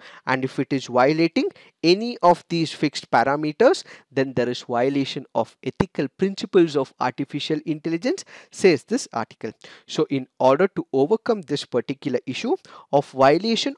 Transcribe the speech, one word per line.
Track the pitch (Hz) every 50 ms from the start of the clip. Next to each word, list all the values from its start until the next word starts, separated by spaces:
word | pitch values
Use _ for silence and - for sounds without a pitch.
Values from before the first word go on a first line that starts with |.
| - - - - -
and | - 131 131 127
if | 131 - -
it | 139 - 156
is | 135 123
violating | - 120 123 127 139 156 156 165 165 - 254 277 403 - - - _ _ _ -
any | 160 180 196 220 240 240 -
of | - 175 175 - - -
these | 170 170 160 143 -
fixed | - - 151 - - - - -
parameters, | 123 117 131 139 147 156 151 151 - 160 262 381 - - - - - _ _
then | - 139 135 135 127
there | 127 120 120
is | 123 - -
violation | - 123 117 123 135 139 143 135 - - 147 131 _ -
of | - 117 - - _ -
ethical | 131 - - 196 185 _ - 156 131 _ -
principles | 190 190 196 - - 214 - 196 170 165 139
of | 147 135 - _ -
artificial | - 127 127 - 139 - - 147 - - 156 156 156
intelligence, | - 151 156 - 165 165 170 170 247 370 392 - _ - - - _
says | - - - 196 170 131 -
this | - 214 254 - - -
article. | 117 110 - - _ - 113 - _ _ - - - _
So | - - - 156 -
in | 143 135 131 - _ -
order | 127 131 135 147 185 196 -
to | - 151 _ -
overcome | 135 135 151 214 220 - - 233 208 175
this | - 147 139 -
particular | - - 123 117 - 139 - - 139 123 117 -
issue | - 131 - - 233 349 370 _ - - - - - -
of | 143 143 -
violation | - 131 135 135 147 170 190 226 226 214 - 285 277